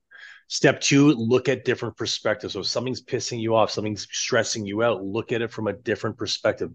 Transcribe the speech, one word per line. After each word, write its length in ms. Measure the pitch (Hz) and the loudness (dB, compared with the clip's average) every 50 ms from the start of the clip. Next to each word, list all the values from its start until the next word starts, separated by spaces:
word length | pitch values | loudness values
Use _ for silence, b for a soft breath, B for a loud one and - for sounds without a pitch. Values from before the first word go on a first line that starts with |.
| _ _ B B B B B B B B - | _ _ B B B B B B B B -6
Step 280 | - - 143 127 - | 2 4 4 2 4
two, 320 | - - 143 139 143 143 151 | 2 2 6 6 6 6 6
look 360 | 113 113 113 123 123 123 143 | 4 2 2 2 2 2 2
at 160 | 131 127 123 | -2 -2 0
different 320 | 131 117 - 123 113 - | -2 -2 0 -2 -8 -6
perspectives. 580 | - 117 104 - - - 117 107 104 - 95 - | -6 -6 -4 -4 -2 0 -2 -2 -2 -4 -8 -6
So 60 | 101 | -6
if 60 | 90 | -4
something's 340 | - - 135 123 131 123 104 | -4 -4 -4 -4 -4 -6 -6
pissing 400 | - - - - - - 127 117 | -8 -6 -6 -4 -4 -4 -6 -4
you 140 | 110 110 113 | 0 2 4
off, 160 | 113 107 95 | 4 4 4
something's 380 | - - 104 107 107 101 - - | 2 -2 -4 -4 -4 -6 -8 -8
stressing 560 | - - - - - 117 107 - - 117 104 | -6 -6 -2 0 2 2 2 0 -2 -6 -6
you 160 | 98 98 107 117 | -4 -2 0 2
out, 180 | 120 110 92 | 2 0 0
look 300 | 95 98 98 113 110 - | -4 -6 -4 -4 -4 -2
at 120 | 127 113 117 | -4 -4 -4
it 100 | 110 - | -4 -6
from 160 | - 107 104 | -6 -4 -4
a 40 | 98 | -4
different 460 | - - - 104 - - 113 104 - | -4 -4 -4 -4 -2 -2 -6 -6 -6
perspective, 540 | 110 95 - - - 110 101 - 95 82 - | -6 -6 -4 0 0 0 0 0 -4 -8 -6